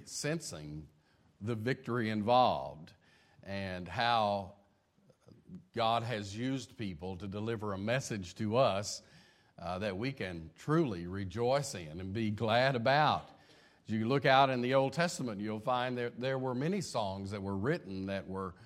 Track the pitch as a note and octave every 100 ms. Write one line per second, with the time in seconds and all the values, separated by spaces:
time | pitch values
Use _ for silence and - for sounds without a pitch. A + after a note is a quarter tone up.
0 | - - D3 E3 - D#2+ D2+ D2+ D2+ _
1 | _ _ _ - G2+ A2+ A2 C#3+ - A#2+
2 | A2 A2 G#2 B2+ A#2+ D#2 C2+ C#2+ - -
3 | _ _ _ _ - G2 G2 F2+ F2 F2+
4 | A#2 A#2 G#2 G2+ F#2+ - _ _ _ _
5 | _ _ - - - F#2 - A#2 A2+ A#2
6 | A2+ A2+ G2+ G2+ B2+ C3+ A#2 - G#2 E2
7 | F2+ F#2 G2+ G2+ A2 A#2 G#2 F#2+ G#2 B2+
8 | C3+ A2 F2 - G#2+ A#2 C3 G2 G#2+ -
9 | - - - _ _ - E2+ F2+ G#2 F#2
10 | B2+ C#3 F#2+ E2+ D#2+ - - D#3 D3+ F2+
11 | F2 G2 G2 G2 A#2+ C#3 D3 G2 D#2+ E2
12 | F#2+ G#2+ A2 G#2 A#2 A#2 C3 B2+ A#2 C#3
13 | D3 G2 - - - - - _ - A2
14 | A2 C#3 C#3+ C3+ C3+ B2+ B2 C3+ C3+ D3
15 | E3+ - B2 G2 G#2 G#2+ A#2 B2 B2+ B2
16 | A#2+ A#2 C3 C3+ C3 B2 D3+ G3 - B2
17 | G2+ F#2+ G2 G#2 G2 G2 A2 E3+ - F#2+
18 | F#2+ G2 E2 F#2+ F#2+ -